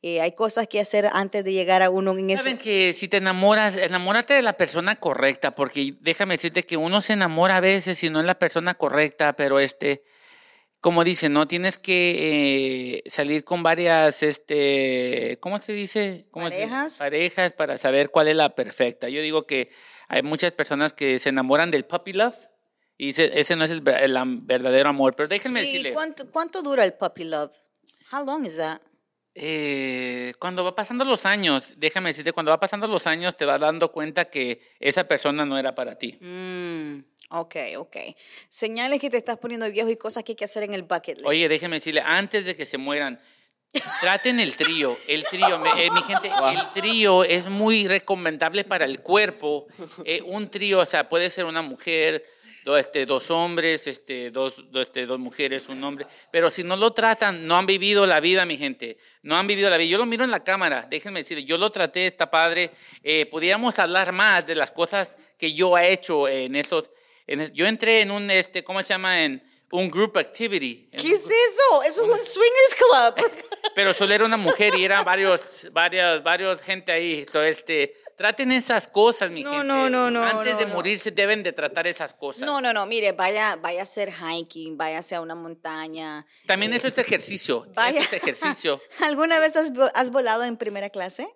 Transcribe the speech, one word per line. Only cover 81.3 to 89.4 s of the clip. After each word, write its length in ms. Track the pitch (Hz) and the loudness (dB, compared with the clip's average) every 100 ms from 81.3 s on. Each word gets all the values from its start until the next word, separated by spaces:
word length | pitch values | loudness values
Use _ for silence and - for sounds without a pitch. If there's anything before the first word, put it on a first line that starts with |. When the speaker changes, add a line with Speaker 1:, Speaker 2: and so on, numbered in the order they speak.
| 214 | 2
Speaker 2:
de 120 | 180 | -2
tratar 340 | 160 147 156 170 | -4 -4 -2 -4
esas 260 | 165 151 | -4 -10
cosas. 300 | - 143 208 269 | -10 -12 -8 -4
Speaker 1:
No, 160 | 285 | -2
no, 100 | 254 | -2
no, 140 | 214 202 | -2 -2
mire, 280 | 233 202 | 0 -2
vaya, 420 | 185 185 208 214 170 | 0 -2 0 -2 -2
vaya 240 | 165 175 | -6 -6
a 40 | |
hacer 280 | 196 - 196 | -4 -4 -6
hiking, 640 | 170 165 170 170 165 160 151 | -8 -8 -6 -8 -14 -14 -8
váyase 380 | 160 160 160 175 | -6 -6 -6 -8
a 60 | |
una 120 | 165 | -10
montaña. 920 | 170 165 165 160 156 160 160 156 151 - _ - | -12 -14 -14 -12 -10 -10 -12 -12 -14 -18 _ -4
Speaker 2:
También 260 | 190 214 | -2 0
Speaker 1:
Eh, 20 | 240 | -2
Speaker 2:
eso 100 | 254 | -2
es 100 | - | -2
ejercicio, 640 | 233 202 - 196 - 120 | -2 -2 -2 -8 -4 -4
eso 100 | - | -4
Speaker 1:
vaya. 280 | - 240 294 | -2 0 0
Speaker 2:
es 120 | - | -2
ejercicio. 680 | 185 - - 311 277 170 139 - | -2 -4 -4 -4 -4 -4 -4 -8
Speaker 1:
<laughs> 100 | - | -4
¿Alguna 380 | 311 285 320 | -2 0 2
vez 160 | 330 | 4